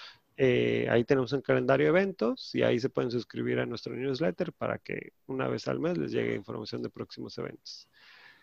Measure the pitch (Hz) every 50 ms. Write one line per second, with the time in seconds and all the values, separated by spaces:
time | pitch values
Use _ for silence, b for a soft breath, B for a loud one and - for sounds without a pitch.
0 | B B B B _ _ _ - 139 127 123 123 120 117 117 117 120 123 120 120
1 | 120 - 143 135 127 113 143 135 - - 131 127 127 123 135 135 147 151 156 180
2 | 196 196 180 - 214 233 262 - - - - 127 120 120 123 120 120 131 - -
3 | 135 127 113 120 107 - - 123 120 120 123 123 123 123 120 110 - 120 120 123
4 | 127 139 135 120 - 180 - - - - - _ - - - - - - - -
5 | - - - _ _ - 135 131 131 131 123 117 - 139 131 131 139 165 180 170
6 | 143 - 113 120 117 117 117 113 101 - 117 120 110 - 117 120 120 113 - -
7 | 110 - - - 123 113 - - - - - - _ - - - - _ b b
8 | b b b b b b b b